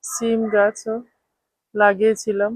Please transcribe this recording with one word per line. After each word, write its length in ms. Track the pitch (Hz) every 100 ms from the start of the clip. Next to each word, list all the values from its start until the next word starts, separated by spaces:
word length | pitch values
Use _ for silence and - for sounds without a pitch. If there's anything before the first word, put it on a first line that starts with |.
সিম 360 | - - 233 226 220
গাছও 460 | 208 208 220 226 226 247 _ _ _ _ _ _ 208
লাগিয়েছিলাম 760 | 208 196 214 214 - 202 202